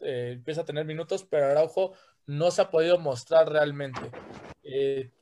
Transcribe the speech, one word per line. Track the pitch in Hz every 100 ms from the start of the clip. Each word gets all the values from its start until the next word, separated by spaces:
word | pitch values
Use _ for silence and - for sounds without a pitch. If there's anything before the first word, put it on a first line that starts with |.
eh, | - 127 120
empieza | 123 123 156
a | 165
tener | 147 156
minutos, | 156 165 190
pero | - 156 139
Araujo | 143 160 - 190 - _ _ -
no | 143 175
se | 170
ha | 185
podido | 165 160 175
mostrar | 156 123 - 160 160
realmente. | 151 147 143 139 123 120 - - - - -
Eh, | - 135 139 135 123 _